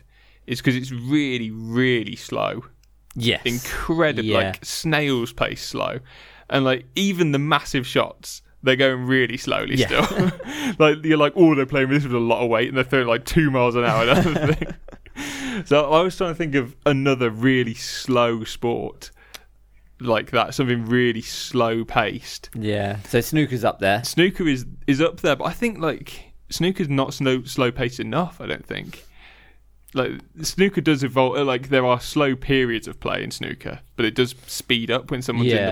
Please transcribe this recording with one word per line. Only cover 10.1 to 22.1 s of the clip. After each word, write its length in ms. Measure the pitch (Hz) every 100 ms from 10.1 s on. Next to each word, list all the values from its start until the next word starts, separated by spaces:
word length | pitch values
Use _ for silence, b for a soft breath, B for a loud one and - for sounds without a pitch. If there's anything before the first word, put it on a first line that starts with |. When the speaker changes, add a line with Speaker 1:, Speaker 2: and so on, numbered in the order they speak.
| - 185 -
Speaker 1:
<laughs> 420 | - 302 285 185
Like, 240 | 156 151 156
you're 120 | 156
like, 160 | 147 190
"Oh, 180 | 165 143
they're 100 | 131
playing 240 | 139 131
this 140 | 143
with 100 | 143
a 60 | 123
lot 220 | 117 113
of 60 | 120
weight 180 | 113 127
and 100 | 135
they're 60 |
throwing, 240 | 127 139 120
like, 180 | 117 -
two 240 | 170 151
miles 240 | 131 123 120
an 80 |
hour." 200 | 120 110
<laughs> 60 | 117
And 280 | 147 175 156
everything. 360 | 147 156 - - - - - B 285 277 269 226 160
So 260 | 143 143
I 100 | 156
was 160 | 185 -
trying 140 | 180
to 40 | 160
think 200 | 165 139
of 200 | 120 - 147
another 440 | 139 139 131 120
really 440 | 110 131 131 120 113
slow 680 | - - - 123 120 117
sport 680 | 110 - 120 117 - - - - B B B _ _ - - -
like 320 | 123 110 -
that, 220 | 120 107 -
something 300 | 131 120 113
really 340 | 123 123 113
slow 640 | - - - 123 117 113 113
paced. 640 | 127 104